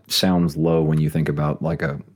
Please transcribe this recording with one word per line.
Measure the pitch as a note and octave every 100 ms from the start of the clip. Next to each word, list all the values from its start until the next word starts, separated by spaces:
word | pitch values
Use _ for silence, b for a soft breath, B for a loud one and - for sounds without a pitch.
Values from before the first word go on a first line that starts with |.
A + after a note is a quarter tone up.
| -
sounds | - F#2+ F2+ E2+ D#2
low | E2 E2
when | D#2 D#2
you | D#2
think | D#2+ D2+
about, | D2 D2+ D2
like, | D#2 D2+
a | C#2+ C#2+ -